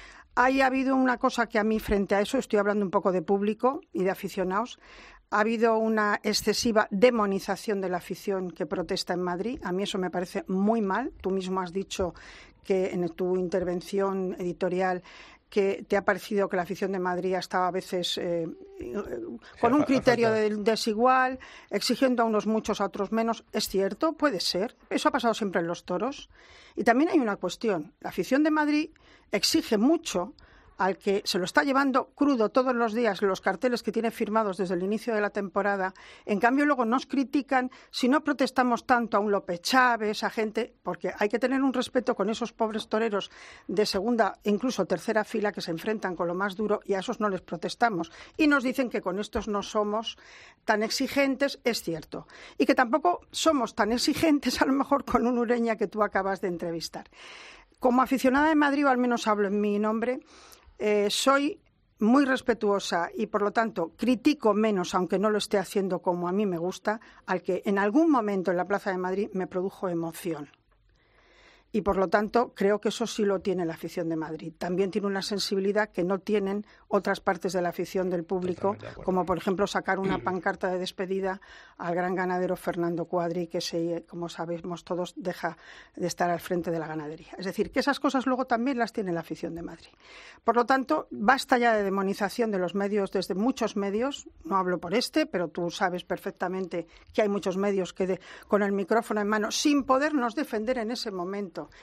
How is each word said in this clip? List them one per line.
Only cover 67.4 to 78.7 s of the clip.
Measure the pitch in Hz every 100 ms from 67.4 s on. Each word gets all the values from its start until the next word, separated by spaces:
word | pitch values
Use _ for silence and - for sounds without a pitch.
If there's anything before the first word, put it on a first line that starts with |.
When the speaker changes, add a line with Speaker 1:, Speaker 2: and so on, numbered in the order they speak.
Speaker 1:
que | - 185 -
en | 196
algún | 208 226 330
momento | 269 208 202 180
en | 175
la |
Plaza | 180 196 202
de | 185
Madrid | 180 185 214
me | 277 185
produjo | 185 185 - 190
emoción. | 170 165 165 185 151 147 _ _ _ _ _ _ _ _ _ - _ _
Y, | 220
por | 196 196
lo | 185
tanto, | 208 208 233 247 -
creo | 196 208
que | 214
eso | - 226
sí | - 208
lo | 190
tiene | 208 180 165
la | 165
afición | 165 - 165
de | 160
Madrid. | 156 160 165 160
También | 180 180 196
tiene | 208 196
una | 196
sensibilidad | 185 202 - 196 190 202 214
que | -
no | 175 190
tienen | - 208 196 202 - - -
otras | 208 196 190
partes | - 175 190
de | 180
la | 175
afición | 170 175 190 185
del | 180
público, | 165 190 180 170
Speaker 2:
Totalmente | 196